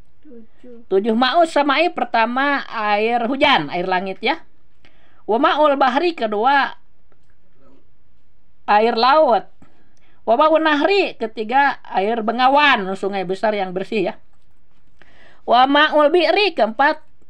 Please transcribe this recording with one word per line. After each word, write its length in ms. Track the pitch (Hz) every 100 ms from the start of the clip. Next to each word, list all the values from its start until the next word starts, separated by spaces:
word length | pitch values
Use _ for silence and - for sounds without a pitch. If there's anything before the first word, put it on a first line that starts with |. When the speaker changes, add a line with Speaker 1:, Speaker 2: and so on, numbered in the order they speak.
| - -
Speaker 1:
Tujuh. 640 | 302 233 214 - 254 233 -
Speaker 2:
Tujuh. 260 | 196 226 226
Ma'us 360 | 254 311 330
sama 280 | 294 285 277
air 120 | 349
pertama, 720 | 339 254 233 226 247 285 277 -
air 520 | 226 208 208 220 240 226
hujan, 400 | 269 294 240 147
air 160 | 160
langit 360 | 180 180 190 190
ya. 160 | 233 320 - - - - - - - - -
Wa 80 | 226
ma'ul 400 | 311 302 302 277
bahri 400 | 269 254 349 330
kedua, 560 | 226 208 247 277 254 - - - - - - - - - 139 - - - - - - - - -
air 320 | - 208 226 226
laut. 480 | 240 311 302 208 - - - - - - - -
Wa 100 | - 240
ma'un 240 | 311 311
nahri 560 | 320 294 320 403 285 -
ketiga, 640 | 220 - 214 262 285 -
air 400 | - 185 196 233
bengawan, 640 | 220 233 254 277 294 240 190 196
sungai 320 | 196 202 175
besar 240 | 190 220
yang 240 | 208 185 185
bersih 360 | 190 220 185
ya. 20 | - - - - - - - - - - - - -
Wa 240 | - 233 262
ma'ul 400 | 285 302 302 294
bi'ri 480 | 359 311 370 403 -
keempat, 480 | 220 220 285 - - - -